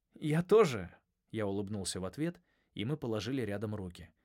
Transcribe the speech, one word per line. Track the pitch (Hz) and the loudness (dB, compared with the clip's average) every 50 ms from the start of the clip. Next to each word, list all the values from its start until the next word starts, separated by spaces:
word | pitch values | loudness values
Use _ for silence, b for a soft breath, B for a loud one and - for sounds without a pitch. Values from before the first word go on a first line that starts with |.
| _ _ _ | _ _ _
«Я | - - 151 147 160 175 | -6 -2 0 0 0 4
тоже», | - 202 220 220 160 123 104 90 82 - - _ _ _ _ _ _ | 6 8 8 8 6 4 0 -4 -6 -10 -16 _ _ _ _ _ _
я | - 110 107 98 | -4 -2 0 0
улыбнулся | 98 101 104 95 107 101 92 85 - - | 0 -2 -2 -2 -4 -4 -4 -4 -4 -4
в | 90 | -6
ответ, | 92 - - 151 170 175 - _ _ _ _ _ _ _ | -6 -4 -4 -4 -4 -4 -6 _ _ _ _ _ _ _
и | - 101 | -4 -2
мы | 120 151 156 | -2 -2 -2
положили | - 120 110 107 95 113 135 135 | -2 -2 -2 -2 -2 -2 -2 -2
рядом | 120 101 101 101 110 107 107 | -2 -2 -2 -4 -4 -4 -4
руки. | 101 95 90 87 - 85 - _ _ | -6 -6 -8 -10 -12 -16 -20 _ _